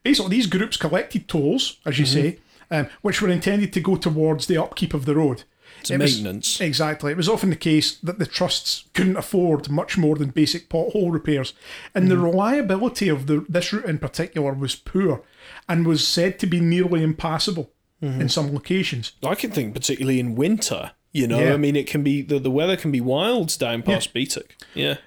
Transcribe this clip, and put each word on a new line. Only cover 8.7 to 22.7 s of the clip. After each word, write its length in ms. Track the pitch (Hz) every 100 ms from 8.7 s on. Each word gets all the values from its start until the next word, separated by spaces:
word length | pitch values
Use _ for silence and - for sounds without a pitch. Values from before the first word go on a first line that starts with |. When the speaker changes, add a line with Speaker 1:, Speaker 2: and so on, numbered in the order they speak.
| - - -
Speaker 1:
couldn't 220 | 185 185
afford 520 | - 196 175 147 147
much 300 | 147 - -
more 160 | 156 151
than 140 | 139
basic 360 | 156 151 170 -
pothole 440 | 165 165 208 175
repairs. 400 | 165 - 143 117 - - - -
And 160 | 196 185
the 60 | 180
Speaker 2:
Mm-hmm. 80 |
Speaker 1:
reliability 840 | 170 185 214 285 220 190 240 - 196
of 200 | 147 135
the, 180 | 151 151
this 240 | 175 175
route 140 | 214 180
in 140 | 151
particular 520 | 143 - 165 160 143
was 220 | 135 135 -
poor 460 | - 190 190 123 - _ - - -
and 160 | 170 165
was 220 | 151 -
said 320 | - 180 185
to 80 | 190
be 120 | 170
nearly 440 | 165 175 180 170
impassable 680 | 160 160 165 156 - 165 135 _ _ _
Speaker 2:
Mm-hmm. 200 | 147 131
Speaker 1:
in 80 | 135
some 220 | - 143
locations. 580 | 143 - 190 180 127 110 _
Speaker 2:
I 120 | 131 202
can 160 | 226
think 220 | 175 110 123
particularly 440 | - 139 135 127
in 160 | 123 113
winter, 560 | 165 220 - 87 - _ _
you 140 | 151 120
know, 120 | 120
Speaker 1:
Yeah. 140 | 151
Speaker 2:
I 40 | 143
mean, 180 | 147 143
it 100 | 135
can 140 | 151
be, 180 | 139 143
the, 160 | 139 139
the 120 | 131
weather 240 | 135 175